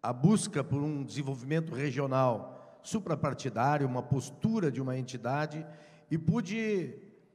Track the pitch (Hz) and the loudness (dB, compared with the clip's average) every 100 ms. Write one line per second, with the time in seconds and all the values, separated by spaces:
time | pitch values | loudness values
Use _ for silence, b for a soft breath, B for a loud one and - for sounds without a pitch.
0 | 113 123 156 214 - 147 139 143 151 147 | -4 4 6 6 4 -2 0 0 0 -2
1 | 131 135 135 131 127 160 160 131 147 131 | -4 -4 -4 -6 0 0 0 -2 -2 0
2 | 139 131 127 107 - - - - - 220 | 2 4 4 2 -4 -14 -20 -18 -6 -4
3 | 185 147 151 123 135 110 131 147 135 123 | -2 0 0 -2 -4 2 4 4 2 -2
4 | 123 139 - - 220 220 165 135 131 127 | 0 -2 -2 -2 0 2 0 0 -4 -4
5 | 127 120 117 143 151 156 160 B B B | -6 -6 -2 -2 -2 -6 -12 B B B
6 | B 160 160 233 180 220 220 202 139 104 | B 0 2 0 0 -2 0 0 -2 -10
7 | - - _ | -18 -20 _